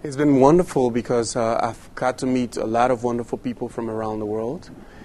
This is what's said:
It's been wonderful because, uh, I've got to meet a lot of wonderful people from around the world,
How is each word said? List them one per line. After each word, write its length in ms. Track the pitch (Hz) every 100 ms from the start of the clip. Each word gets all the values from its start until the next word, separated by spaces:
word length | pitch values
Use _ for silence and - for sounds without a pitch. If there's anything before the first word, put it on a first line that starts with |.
It's 140 | 151 135
been 240 | 147 135
wonderful 500 | 135 175 175 143 123
because, 460 | 117 110 120 110 127
uh, 240 | 113 117
I've 320 | 113 110 -
got 220 | - 127 127
to 60 | 131
meet 300 | 127 120 -
a 80 |
lot 260 | 110 113 123
of 140 | 120
wonderful 320 | 120 120 117 123
people 320 | 123 117 120
from 220 | - 113
around 300 | 110 110 107
the 40 |
world, 460 | 104 110 113 143 - - - -